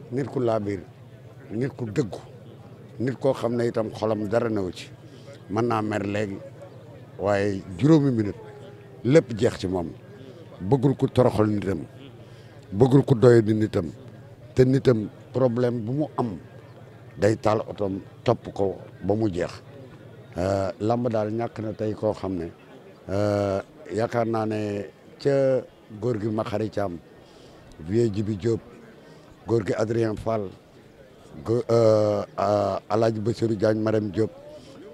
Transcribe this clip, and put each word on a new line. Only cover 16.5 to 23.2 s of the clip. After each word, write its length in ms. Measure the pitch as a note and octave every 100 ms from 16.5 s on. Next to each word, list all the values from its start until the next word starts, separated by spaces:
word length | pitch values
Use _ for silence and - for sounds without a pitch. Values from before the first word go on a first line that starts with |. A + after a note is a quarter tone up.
| - - - - - - -
day 160 | G#2+ A2
taal 280 | G#2+ A2 -
otom 300 | F2+ G2+ F#2+ - -
topp 300 | - A2+ F#2
ko 220 | - G2 - - -
ba 100 | F2+ G#2+
mu 120 | A2
jeex. 220 | F2 D#2 - - - - - - - - E2+
Euh, 320 | F#2 G2 G2 -
lamb 280 | G#2 A#2+ A#2+
daal 220 | A2+ G#2+
ñàkk 280 | A2+ A#2 -
na 100 | A2
tey 220 | G2+ G#2+
koo 180 | G2+ G#2+
xam 220 | G2+ F#2+ F#2
ne, 140 | E2 - - - - - -
euh, 500 | F#2+